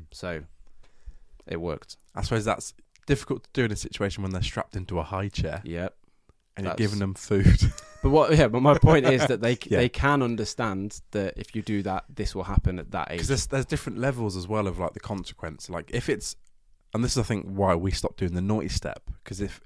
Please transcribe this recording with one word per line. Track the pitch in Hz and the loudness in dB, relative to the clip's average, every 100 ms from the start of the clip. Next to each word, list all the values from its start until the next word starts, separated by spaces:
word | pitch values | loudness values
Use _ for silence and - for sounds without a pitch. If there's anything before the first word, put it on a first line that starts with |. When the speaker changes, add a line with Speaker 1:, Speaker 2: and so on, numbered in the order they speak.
| 80 | -16
Speaker 1:
So | - 90 80 73 - - - - - - - - - - | -12 -8 -8 -10 -18 -20 -20 -20 -18 -18 -16 -20 -20 -10
it | 85 | -6
worked. | 85 73 - - _ - | -6 -6 -10 -20 _ -8
Speaker 2:
I | |
suppose | - 113 | -2 -2
that's | 107 95 - - - _ - | 0 -2 -6 -16 -20 _ -2
difficult | 139 - 156 | -2 0 -8
to | - | -6
do | - 117 | -2 -2
in | |
a | 101 | -2
situation | - - 98 - | -8 -4 -4 -4
when | 95 | -4
they're | 92 | -2
strapped | - - - | -2 -4 -6
into | 101 90 87 | -8 -4 -4
a | |
high | 80 95 101 | -4 -4 -4
chair. | - 127 - | -4 -4 -6
Speaker 1:
Yep. | 69 85 92 - _ _ _ _ _ - | -8 -6 -6 -10 _ _ _ _ _ -8
Speaker 2:
And | 95 | -6
Speaker 1:
That's | 117 | -2
Speaker 2:
you're | 107 | -2
giving | 104 | 0
them | 98 | -4
food. | 95 - 101 98 - | -4 0 4 8 8
<laughs> | - - - - | 6 2 -10 -2
Speaker 1:
But | 135 | 4
what? | 151 143 156 | 6 6 6
Yeah, | 123 | 6
but | 120 | 6
my | 139 143 | 6 8
point | 156 160 127 | 8 8 6
is | 131 135 | 4 4
that | 113 | 2
they | 117 123 | 0 -2
c-, | |
Speaker 2:
<laughs> | - | 0
Yeah. | - | 2
Speaker 1:
they | 123 | 2
can | - 143 143 | 2 2 2
understand | 123 113 104 - 113 95 101 - - | 2 -2 -6 -4 -4 -4 -6 -10 -6
that | 104 95 - | -4 -2 -4
if | - 110 | -8 -8
you | |
do | 104 104 | -4 -2
that, | 98 92 - | -2 -4 -6
this | 131 101 95 | -6 -6 -6
will | |
happen | 92 95 - 90 | 0 0 0 -2
at | - | -6
that | 90 71 | -6 -4
age. | 85 | -4
Speaker 2:
'Cause | 85 | -2
there's, | 135 - | -2 0
there's | 135 123 | -2 -2
different | 151 - 107 | -4 -6 -4
levels | 131 123 110 92 | -4 -2 -4 -4
as | 87 | -4
well | 107 98 | -2 -2
of, | 87 | -2
like, | 85 | -6
the | - | -6
consequence. | - 101 - - 82 76 - | -8 -8 -8 -12 -12 -12 -10
Like, | 87 82 | -10 -6
if | 120 - | -6 -2
it's, | 131 - - - _ _ _ _ | -2 -4 -12 -18 _ _ _ _
and | 110 | -2
this | 123 | 0
is, | 127 | 0
I | |
think, | 107 104 - | 0 -2 -4
why | 98 95 | 0 2
we | 85 95 | 4 2
stopped | - - - | -2 -4 -4
doing | 92 | -2
the | 87 | -2
naughty | 95 107 80 | 0 0 -2
step, | - 73 - - - | -4 -6 -8 -12 -14
'cause | - 98 | -14 -8
if, | 98 - | -8 -8